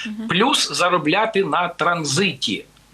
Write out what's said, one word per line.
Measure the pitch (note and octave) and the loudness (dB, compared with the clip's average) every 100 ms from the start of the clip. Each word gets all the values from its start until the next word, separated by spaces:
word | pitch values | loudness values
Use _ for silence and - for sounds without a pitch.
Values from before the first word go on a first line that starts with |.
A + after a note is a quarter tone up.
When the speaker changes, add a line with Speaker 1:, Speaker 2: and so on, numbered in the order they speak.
| A3 | -10
Speaker 1:
Мгм. | G#3+ A3+ | -8 -2
Speaker 2:
плюс | E3+ B3+ D4 - | 2 2 2 -2
заробляти | D3 F3 F3+ D3+ F#3 A3 G3 | 0 2 2 2 2 2 0
на | F3+ D#3 F3 | 0 0 -2
транзиті. | - E3 F3 D3 C3+ G3 C3 - F#2+ - - _ | 0 0 0 0 0 0 0 -4 -6 -8 -20 _